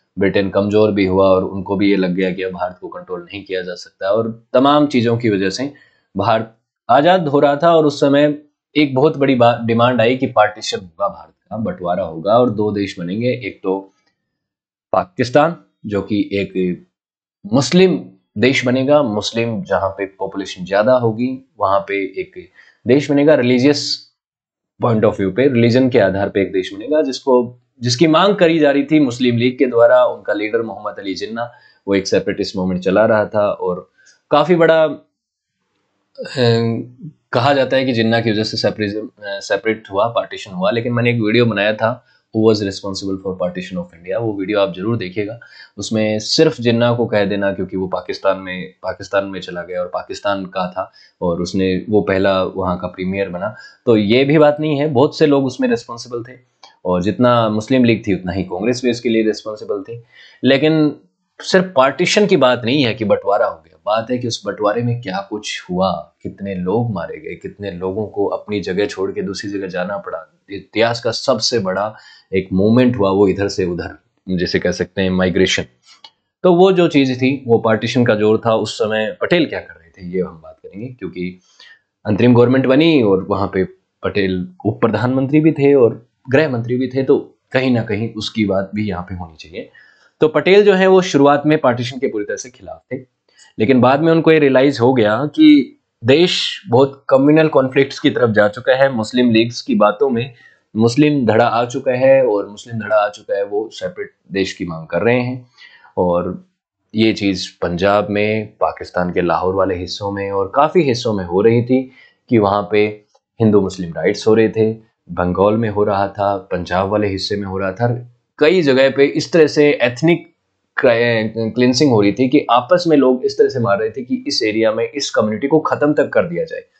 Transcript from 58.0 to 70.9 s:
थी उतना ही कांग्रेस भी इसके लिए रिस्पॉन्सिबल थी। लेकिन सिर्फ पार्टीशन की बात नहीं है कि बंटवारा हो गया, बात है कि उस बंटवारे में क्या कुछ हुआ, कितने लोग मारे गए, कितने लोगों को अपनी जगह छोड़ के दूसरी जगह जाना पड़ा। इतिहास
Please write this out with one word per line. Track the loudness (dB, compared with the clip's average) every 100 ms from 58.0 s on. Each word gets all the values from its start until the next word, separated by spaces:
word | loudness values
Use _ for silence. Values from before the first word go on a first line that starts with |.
| 0
थी |
उतना | -4 -4
ही | -6
कांग्रेस | -6 -4 -4 -2
भी | -2
इसके | -2 -2
लिए | 0
रिस्पॉन्सिबल | 0 -4 -8 -12 -8 -8
थी। | -8 -16 -18 _ -20 _
लेकिन | 2 2 2 2 0 -2 _ _ _ -16
सिर्फ | 0 0 2 2
पार्टीशन | 2 2 0 2 2
की | 4
बात | 4 2 0
नहीं | 0
है | 0
कि | -2 0
बंटवारा | 0 0 0 0
हो | -4 _
गया, | _ -4
बात | -4 -2
है | -6
कि | -6
उस | -8 -8
बंटवारे | -2 -2 0
में | -2 -4
क्या | -6 -8 -8
कुछ | -10 -10 -14 -8
हुआ, | -2 -2 -2 -10 _
कितने | -16 -12 -10 -6
लोग | -4 -2 -2
मारे | -6 -8 -12
गए, | -14 -14
कितने | -16 -12 -12
लोगों | -8 -8 -6 -8
को | -4 -4
अपनी | -6 -6 -8
जगह | -4 -4 -4
छोड़ | -4 -6
के | -6
दूसरी | -8 -8 -10
जगह | -10 -8
जाना | -8 -8 -8
पड़ा। | -10 -14 -14 _ _
इतिहास | -16 -8 -2 -2